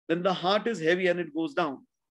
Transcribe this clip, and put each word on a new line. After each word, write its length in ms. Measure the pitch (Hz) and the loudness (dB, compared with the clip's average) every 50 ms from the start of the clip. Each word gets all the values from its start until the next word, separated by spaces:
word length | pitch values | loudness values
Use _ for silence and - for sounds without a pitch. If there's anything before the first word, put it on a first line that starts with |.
| _ - | _ -2
then 120 | 165 175 | -2 0
the 120 | 175 190 180 | 0 0 -2
heart 340 | - - 185 202 214 202 233 | 0 0 2 2 2 0 -2
is 120 | 226 175 | -4 -2
heavy 280 | 160 160 180 185 185 180 | 2 2 2 2 2 0
and 120 | 175 180 | 0 0
it 140 | 175 156 143 | -2 -6 -4
goes 200 | 160 165 151 139 | -4 -4 -2 0
down. 320 | - 170 147 131 - - _ _ _ _ _ | -2 -2 -2 -2 -8 -14 _ _ _ _ _